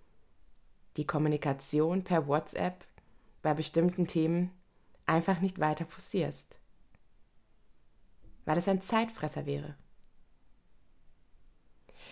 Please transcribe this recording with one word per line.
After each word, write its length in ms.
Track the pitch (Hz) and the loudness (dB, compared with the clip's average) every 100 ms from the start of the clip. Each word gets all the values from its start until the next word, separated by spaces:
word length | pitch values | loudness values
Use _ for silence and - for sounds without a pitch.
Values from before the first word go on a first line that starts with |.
| - - - - - - - - - - | -20 -20 -20 -20 -20 -20 -20 -20 -12 -6
die 100 | 147 | -2
Kommunikation 960 | 151 151 147 143 139 - 151 160 185 | 0 2 2 0 -2 -2 0 2 0
per 240 | 185 170 143 | 2 0 2
WhatsApp 580 | 147 - - 180 - - - _ - - - | 0 0 -2 -2 -4 -18 -20 _ -20 -20 -4
bei 120 | 156 | 0
bestimmten 520 | 151 147 165 175 180 175 | 0 0 2 2 2 0
Themen 440 | 165 160 170 180 - - _ - - - | 2 2 2 0 -4 -20 _ -20 -8 0
einfach 340 | 165 170 175 | 2 2 0
nicht 200 | 190 185 | 0 2
weiter 260 | 151 151 160 | 0 0 -4
forcierst, 720 | - - 196 147 143 - - - - - - - - - - _ _ - - - - - - - - | -10 -6 -2 -2 -4 -18 -20 -20 -20 -20 -20 -20 -20 -20 -20 _ _ -20 -20 -20 -20 -20 -20 -20 -12
weil 140 | - 160 | -2 0
es 80 | 196 | 2
ein 160 | 190 | 0
Zeitfresser 640 | - 226 226 - 156 147 143 | 2 0 0 -4 -6 -6 -4
wäre. 300 | 143 147 139 - - - - - - - - _ - - - - - - - - - - - - - - | -6 -6 -14 -20 -20 -20 -20 -20 -20 -20 -20 _ -20 -20 -20 -20 -20 -20 -20 -20 -20 -20 -20 -20 -20 -20